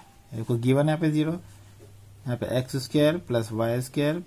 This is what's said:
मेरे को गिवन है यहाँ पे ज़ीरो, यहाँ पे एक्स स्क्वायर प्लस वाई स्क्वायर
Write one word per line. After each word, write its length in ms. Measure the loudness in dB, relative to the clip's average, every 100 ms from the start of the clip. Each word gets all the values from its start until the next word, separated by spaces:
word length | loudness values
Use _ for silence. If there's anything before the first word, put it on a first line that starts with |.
| -10 -20 -14
मेरे 100 | -8
को 120 | -4 0
गिवन 260 | 2 4
है 60 | 2
यहाँ 120 | 2
पे 120 | 0
ज़ीरो, 200 | 2 0
यहाँ 1040 | -2 -8 -20 -20 -20 -20 -20 -20 -12 -6 -4
पे 200 | -2 -2
एक्स 180 | -2 -6
स्क्वायर 420 | 0 4 4 2
प्लस 340 | -2 -2 -2
वाई 300 | -2 0 0
स्क्वायर 380 | -2 0 0 0